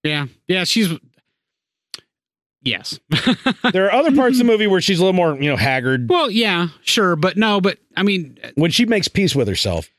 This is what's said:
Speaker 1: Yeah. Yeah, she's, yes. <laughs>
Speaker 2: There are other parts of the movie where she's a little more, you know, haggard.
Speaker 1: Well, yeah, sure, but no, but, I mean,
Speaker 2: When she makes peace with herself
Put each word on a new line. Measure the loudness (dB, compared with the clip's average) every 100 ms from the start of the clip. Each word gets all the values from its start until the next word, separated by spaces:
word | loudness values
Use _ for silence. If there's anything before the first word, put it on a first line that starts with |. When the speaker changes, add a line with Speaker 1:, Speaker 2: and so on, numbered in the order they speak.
Speaker 1:
Yeah. | -4 -4 -6 _ -4
Yeah, | -2
she's, | 0 0 -2 -4 _ _ _ _ _ _ _ _ _ -20 _ _ _ _ _ _
yes. | -6 -6 -8 -16
<laughs> | _ -2 0 -2 -2 -2 -2
Speaker 2:
There | 0 2
are |
other | 2 2
parts | 2 2
of | 2 2
the |
movie | 2 2
where | 2
she's | 2 2
a |
little | 2 2
more, | 0 0
you | -2
know, | 0
haggard. | 0 0 0 -2 0
Speaker 1:
Well, | 0 0
yeah, | 0 0 0 -4 -6
sure, | -4 0 0 2
but | 0 0
no, | 0 2
but, | 0 -4 _ -2
I |
mean, | 0 0 -6 -16 -8
Speaker 2:
When | -2 0
she | 0 2
makes | 0 0
peace | 0 0 0
with | 0
herself | -2 -2 -4 -6